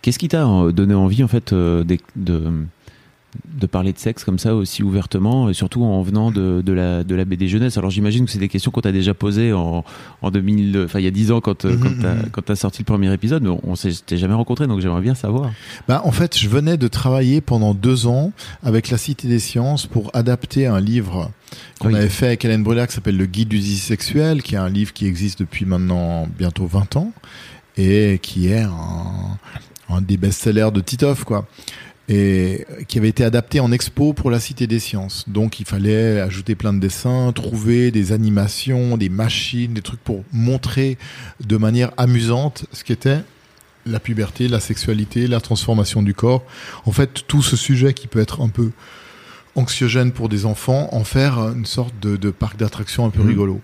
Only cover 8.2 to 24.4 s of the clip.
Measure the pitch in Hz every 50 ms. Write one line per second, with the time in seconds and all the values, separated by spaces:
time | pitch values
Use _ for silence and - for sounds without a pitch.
8.2 | 127 120 - 101 98 95 - 98 - 123 - 120 - 104 95 95 90 101 98 -
9.2 | - 104 101 107 117 117 104 92 85 85 82 85 78 - - - - - - _
10.2 | - 95 95 98 95 101 104 104 101 101 98 98 92 82 - 101 92 92 95 98
11.2 | 110 104 117 117 - 107 98 - - 123 123 120 127 131 131 123 110 92 110 113
12.2 | 110 113 - 110 - - 104 98 - 98 - - 104 - 107 101 98 95 98 92
13.2 | - 113 151 160 127 95 87 - - 90 90 - - 95 85 - _ - 87 87
14.2 | 92 92 107 113 117 - 123 123 151 131 107 95 92 92 85 87 92 120 131 127
15.2 | - 104 110 131 143 120 107 - - - - - - - 127 147 - 165 117 -
16.2 | 175 170 - - 110 101 110 143 147 160 175 156 127 113 - - - 127 131 135
17.2 | 131 127 135 156 147 - 123 113 107 107 101 98 98 127 131 123 110 120 120 131
18.2 | 151 196 - - - - - - - 127 110 113 - - 123 110 - - 135 -
19.2 | - 123 120 113 104 - - 120 120 135 151 139 - - - 120 101 - - 120
20.2 | 117 123 123 120 - - - 135 135 127 107 95 95 104 117 120 104 92 90 90
21.2 | 80 - 107 _ _ - - - - - - - - 110 110 104 104 98 95 -
22.2 | 131 123 120 113 - 117 110 110 107 110 117 117 123 117 - 113 95 107 98 92
23.2 | 95 92 90 104 113 107 107 104 98 101 101 98 95 - 113 98 - - - 147
24.2 | 151 160 160 143